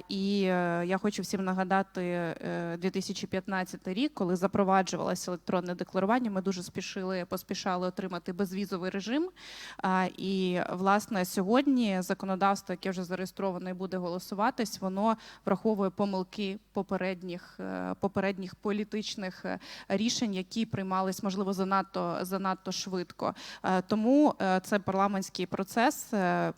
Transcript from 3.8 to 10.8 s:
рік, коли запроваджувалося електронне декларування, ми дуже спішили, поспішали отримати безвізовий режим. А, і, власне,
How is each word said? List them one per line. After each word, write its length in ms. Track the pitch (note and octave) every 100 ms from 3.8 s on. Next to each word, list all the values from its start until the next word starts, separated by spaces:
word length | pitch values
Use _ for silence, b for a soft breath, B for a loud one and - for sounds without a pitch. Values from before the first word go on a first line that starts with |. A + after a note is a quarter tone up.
| -
рік, 200 | F#3 D4
коли 220 | - F3+ F3+
запроваджувалося 960 | F#3+ - F#3+ F#3+ F#3 F3 - F#3 -
електронне 440 | F3 - F#3 F3
декларування, 560 | F3 F3 F#3+ F#3+ B3 A#3+
ми 120 | F#3+
дуже 200 | F#3+ F#3
спішили, 640 | F3+ - F#3 G3+ F#3 F#3 F3
поспішали 600 | F#3 - F#3+ G3+ F3+ F#3
отримати 440 | F3+ F#3+ F3 -
безвізовий 580 | F3 G3 F#3+ G3 F#3 F#3
режим. 400 | G3 F#3+ C#4 F4+ B B B B -
А, 240 | F#3+ F#3 F#3 -
і, 440 | F#3+ F#3+ F#3 F3+ -
власне, 520 | F3+